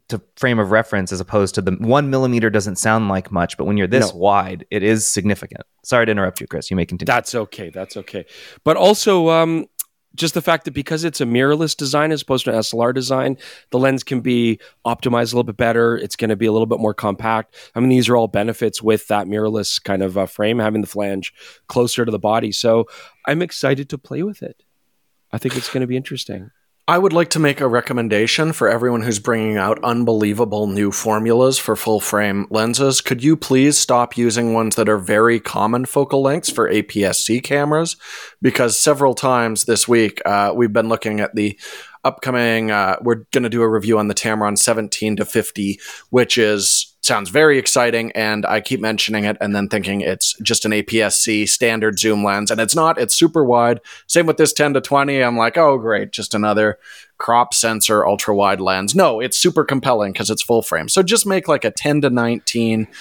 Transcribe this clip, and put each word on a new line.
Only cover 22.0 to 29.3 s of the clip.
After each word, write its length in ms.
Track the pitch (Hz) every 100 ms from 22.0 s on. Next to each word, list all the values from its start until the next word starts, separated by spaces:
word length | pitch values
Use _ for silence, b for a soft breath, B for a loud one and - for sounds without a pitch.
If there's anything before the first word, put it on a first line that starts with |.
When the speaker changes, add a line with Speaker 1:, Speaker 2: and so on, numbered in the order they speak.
Speaker 2:
to 80 | 117
the 80 | 107
body. 320 | 104 113 113
So 360 | 104 117 113 113 B B B -
I'm 160 | 151
excited 460 | 175 - 135 135 143
to 100 | 139
play 240 | - 135
with 220 | 196 202
it. 200 | - - _ _ _ _ _ _ _
I 60 | 110
think 180 | 127 123
it's 140 | -
gonna 160 | 131 123
be 80 | 127
interesting. 560 | 131 131 - 98 101 _ _ _ -
Speaker 3:
I 100 | 175
would 160 | 190
like 160 | 165 165
to 100 | 160
make 220 | 151 139
a 60 | 135
recommendation 840 | 120 - 123 110 104 113 - 160
for 160 | 156 110
everyone 360 | 113 123 120
who's 160 | 117 104
bringing 360 | 113